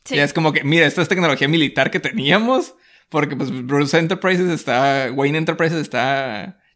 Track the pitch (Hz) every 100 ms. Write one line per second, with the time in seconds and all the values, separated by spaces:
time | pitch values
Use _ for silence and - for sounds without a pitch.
0 | - 196 143 165 156 143 139 165 147 165
1 | 156 185 170 131 139 165 139 - 135 185
2 | 143 117 135 190 226 262 - - _ _
3 | _ 156 147 139 131 131 123 143 143 165
4 | 160 185 190 185 180 156 - 123 139 135
5 | 131 135 139 156 160 160 160 165 147 123
6 | 127 135 135 104 - - _